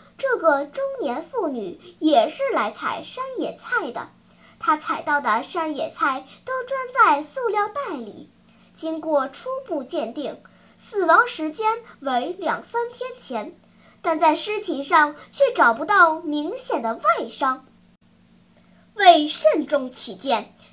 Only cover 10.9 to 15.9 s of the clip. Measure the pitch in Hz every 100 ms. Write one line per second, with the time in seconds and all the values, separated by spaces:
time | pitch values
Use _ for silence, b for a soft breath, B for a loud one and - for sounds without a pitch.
10.9 | 415 339 349 480 - 311 302 440 466 B
11.9 | B 269 247 294 370 320 180 - 466 480
12.9 | - 508 494 - 233 208 - b b b
13.9 | b 349 311 330 311 - 427 392 269 277
14.9 | 330 294 294 B - 554 - 254 233 311